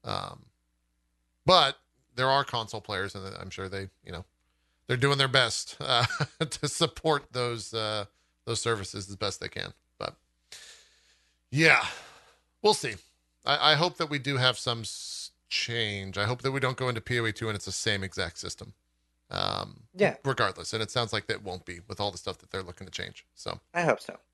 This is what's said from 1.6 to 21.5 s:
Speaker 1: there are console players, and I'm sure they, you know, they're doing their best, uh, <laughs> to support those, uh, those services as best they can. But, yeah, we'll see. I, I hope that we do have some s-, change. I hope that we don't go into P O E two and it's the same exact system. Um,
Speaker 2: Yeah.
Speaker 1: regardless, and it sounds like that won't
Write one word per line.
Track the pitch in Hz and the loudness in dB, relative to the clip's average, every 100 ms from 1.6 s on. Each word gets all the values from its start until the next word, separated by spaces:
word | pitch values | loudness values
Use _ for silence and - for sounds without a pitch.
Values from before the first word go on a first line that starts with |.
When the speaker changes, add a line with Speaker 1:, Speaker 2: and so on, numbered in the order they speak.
| 139 - _ _ _ | 6 0 _ _ _
Speaker 1:
there | 120 131 | 0 4
are | 135 | 4
console | 113 120 110 110 | 2 -4 -4 -8
players, | - 98 98 | -4 -4 -4
and | 98 95 - | -6 -10 -10
I'm | 92 | -10
sure | 92 95 | -8 -8
they, | 95 95 _ | -6 -10 _
you | - | -12
know, | 85 - _ _ _ _ _ - | -12 -12 _ _ _ _ _ -4
they're | 127 | 2
doing | 139 139 | 4 4
their | 135 | 4
best, | 131 117 - - - | 6 4 2 -6 -8
uh, | 139 123 117 - | 2 4 4 0
<laughs> | 151 _ 156 | -4 _ -6
to | - 147 | -2 -4
support | - 165 - 160 - - | 0 0 2 2 2 0
those, | 127 120 117 107 | -4 -2 -2 -6
uh, | 113 107 107 101 _ _ _ | -4 -2 -2 -4 _ _ _
those | - 113 | -4 -2
services | 117 113 95 104 95 | 0 0 -2 -10 -10
as | 98 | -4
best | 101 - | -4 -4
they | 98 | -8
can. | - 50 - _ _ | -8 -10 -12 _ _
But, | - - _ _ _ - - - _ _ _ _ _ _ _ | -8 -8 _ _ _ -20 -18 -20 _ _ _ _ _ _ _
yeah, | 131 160 127 107 - - - - _ _ _ | 4 8 8 4 -8 -16 -20 -20 _ _ _
we'll | - | 4
see. | 208 123 104 - _ _ _ | 4 0 -8 -16 _ _ _
I, | - 147 147 | 0 4 6
I | |
hope | 147 175 180 | 6 4 0
that | 160 | -2
we | 147 | -2
do | 131 135 | 0 2
have | 127 120 | 2 2
some | - 117 | -2 -4
s-, | 107 - - - - _ _ | -6 -10 -10 -10 -12 _ _
change. | - - 117 110 101 98 95 | -4 -2 -2 -2 -2 -6 -2
I | |
hope | 104 123 | 0 0
that | 135 | -2
we | 135 | 0
don't | 131 127 | -2 0
go | 127 | -2
into | 117 | -2
P | - 120 | -2 0
O | 113 | 0
E | |
two | 104 113 | -2 -4
and | |
it's | 104 - | -4 -6
the | |
same | - - 101 | -4 0 0
exact | 95 - 85 - | -2 -4 -6 -6
system. | 98 - - - _ _ _ _ _ | -10 -10 -14 -18 _ _ _ _ _
Um, | 50 50 50 - - - | -2 -2 -2 -6 -12 -20
Speaker 2:
Yeah. | 185 196 - | 0 0 2
Speaker 1:
regardless, | 139 123 104 92 87 | -4 0 0 0 -6
and | 110 | -4
it | 107 | -2
sounds | 123 113 | -2 0
like | 107 - | -2 -4
that | 101 | -6
won't | 101 | -6